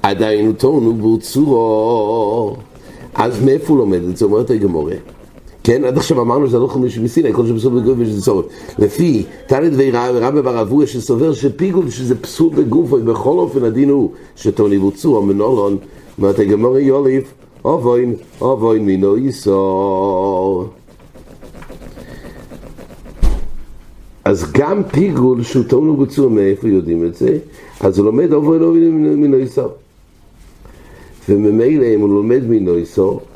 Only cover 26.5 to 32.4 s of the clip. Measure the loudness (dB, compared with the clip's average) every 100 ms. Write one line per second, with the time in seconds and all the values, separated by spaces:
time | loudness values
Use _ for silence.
26.5 | 0 0 0 0 -2 -2 -2 0 -2 -4
27.5 | -20 -20 -2 0 2 2 2 2 2 2
28.5 | 2 4 4 2 2 0 2 2 2 0
29.5 | -4 -6 -10 _ _ _ _ -20 -20 -20
30.5 | -20 -20 -20 -20 -20 -20 -16 -2 2 2
31.5 | 2 2 2 2 2 2 2 2 0